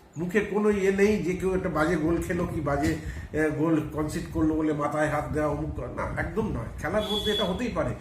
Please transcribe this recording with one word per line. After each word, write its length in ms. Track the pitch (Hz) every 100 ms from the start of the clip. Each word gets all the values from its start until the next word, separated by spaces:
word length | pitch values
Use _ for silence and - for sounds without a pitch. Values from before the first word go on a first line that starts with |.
| - -
মুখে 220 | 175 214
কোনো 300 | - 196 214
ইয়ে 220 | 208 190
নেই 260 | 196 208 208
যে 140 | 156 175
কেউ 180 | 185
একটা 140 | 185 180
বাজে 280 | 151 156 175
গোল 260 | 156 170
খেলো 220 | 165 175 175
কি 140 | 165
বাজে, 300 | 143 139 156
আহ, 540 | 156 - - - 147 156
গোল 400 | 139 160 156 -
কনসিড 300 | 147 151 175 -
করলো 220 | 160 156
বলে 180 | 156 156
মাথায় 360 | 147 147 151 151
হাত 180 | 147 135
দেওয়া, 160 | 139 151
অমুক 280 | 147 156 -
করা, 100 | 123
না, 340 | 113 117 -
একদম 260 | - 208 214
নয়। 220 | 123 113 -
খেলার 220 | 151 208 196
মধ্যে 220 | 202 202
এটা 120 | 202
হতেই 240 | 190 185 240
পারে, 260 | 175 131 -